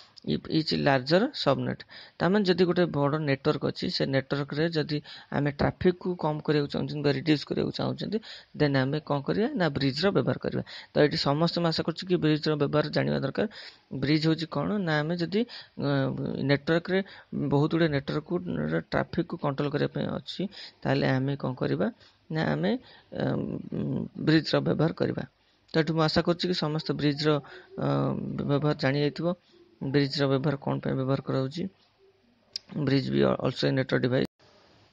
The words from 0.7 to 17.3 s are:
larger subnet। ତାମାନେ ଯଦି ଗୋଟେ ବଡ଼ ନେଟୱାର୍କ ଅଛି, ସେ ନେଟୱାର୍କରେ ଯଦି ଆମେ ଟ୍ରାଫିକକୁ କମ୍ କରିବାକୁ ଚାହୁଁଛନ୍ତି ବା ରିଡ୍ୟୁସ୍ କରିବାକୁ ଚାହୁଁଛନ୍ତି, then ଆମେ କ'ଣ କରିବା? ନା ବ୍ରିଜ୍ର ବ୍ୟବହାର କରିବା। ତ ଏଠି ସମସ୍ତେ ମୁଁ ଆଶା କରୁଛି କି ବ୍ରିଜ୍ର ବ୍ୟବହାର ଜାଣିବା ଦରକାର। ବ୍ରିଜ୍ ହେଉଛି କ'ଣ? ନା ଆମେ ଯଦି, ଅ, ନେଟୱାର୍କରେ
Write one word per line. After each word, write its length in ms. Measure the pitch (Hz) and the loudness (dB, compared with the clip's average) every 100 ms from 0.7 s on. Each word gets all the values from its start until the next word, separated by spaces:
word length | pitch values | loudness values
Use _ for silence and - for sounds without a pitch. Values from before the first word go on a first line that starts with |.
larger 480 | 160 147 135 131 175 277 | 2 4 2 4 2 2
subnet। 480 | - 147 131 123 127 - - - - | 0 0 2 0 -6 -10 -20 -14 -2
ତାମାନେ 260 | 170 208 | 2 2
ଯଦି 200 | 185 180 | 4 4
ଗୋଟେ 200 | 175 180 | 4 4
ବଡ଼ 340 | 165 147 143 156 | 2 2 0 0
ନେଟୱାର୍କ 460 | 147 135 151 143 143 | 0 0 2 0 -2
ଅଛି, 240 | - 185 | -4 -4
ସେ 160 | - 147 | -2 0
ନେଟୱାର୍କରେ 600 | 135 135 143 143 147 165 | 0 0 -4 -4 -2 -2
ଯଦି 340 | 160 143 147 - - - | 0 -2 -4 -6 -18 -6
ଆମେ 180 | - 143 | -2 0
ଟ୍ରାଫିକକୁ 640 | 143 135 - 185 180 185 | 2 0 2 2 2 -2
କମ୍ 260 | 175 156 151 | -2 -2 -2
କରିବାକୁ 280 | - 147 143 | 0 0 2
ଚାହୁଁଛନ୍ତି 300 | - 139 147 | -2 -4 0
ବା 80 | 143 | 0
ରିଡ୍ୟୁସ୍ 340 | 135 151 147 | 0 2 2
କରିବାକୁ 280 | - - 147 | 2 -2 -2
ଚାହୁଁଛନ୍ତି, 460 | - 131 135 156 214 - - - - | -2 -4 -4 -4 -6 -6 -20 -10 0
then 200 | 147 139 | 2 4
ଆମେ 240 | 131 151 | 2 -2
କ'ଣ 200 | - 143 | -2 -2
କରିବା? 280 | 139 170 240 | 0 0 0
ନା 140 | 269 165 | 0 0
ବ୍ରିଜ୍ର 420 | 139 139 139 196 | 2 0 2 2
ବ୍ୟବହାର 280 | 180 127 - | 2 0 0
କରିବା। 240 | - 127 - - - | -2 -4 -6 -12 -2
ତ 40 | 147 | 4
ଏଠି 180 | 147 165 | 4 4
ସମସ୍ତେ 440 | 147 143 170 175 | 2 2 2 2
ମୁଁ 80 | 170 | 0
ଆଶା 140 | 160 | 0
କରୁଛି 240 | 165 160 185 | -2 -4 0
କି 100 | 175 | 2
ବ୍ରିଜ୍ର 380 | 151 151 156 | 2 2 2
ବ୍ୟବହାର 340 | 151 143 151 151 | 0 2 2 2
ଜାଣିବା 300 | 147 139 143 | 0 0 0
ଦରକାର। 280 | 139 - 214 - - - - | 0 -2 -2 -4 -20 -20 -10
ବ୍ରିଜ୍ 340 | 135 135 156 160 | -4 2 2 2
ହେଉଛି 200 | 160 160 | 0 -2
କ'ଣ? 300 | 147 165 208 | -4 -2 -2
ନା 240 | 170 151 | 0 0
ଆମେ 160 | 151 175 | 0 -2
ଯଦି, 240 | 165 202 | -2 0
ଅ, 420 | 247 - - - 139 139 135 135 139 - | -2 -6 -16 -4 0 2 0 -2 -4 -2
ନେଟୱାର୍କରେ 600 | 135 139 143 165 170 185 190 - - | 2 2 2 0 2 -2 -2 -10 -10